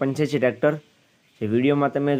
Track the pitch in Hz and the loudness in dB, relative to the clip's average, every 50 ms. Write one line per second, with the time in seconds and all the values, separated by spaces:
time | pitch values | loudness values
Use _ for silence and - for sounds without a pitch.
0 | 139 135 135 131 151 139 139 139 113 127 110 - - 151 151 156 - _ _ _ | -4 -4 -2 -2 -2 -2 0 0 0 0 0 2 0 0 0 0 -8 _ _ _
1 | _ _ _ _ _ _ _ _ 113 104 107 120 127 143 143 143 143 139 139 143 | _ _ _ _ _ _ _ _ -4 -2 0 2 2 2 2 2 0 0 0 -2
2 | 143 143 143 135 | 0 0 2 2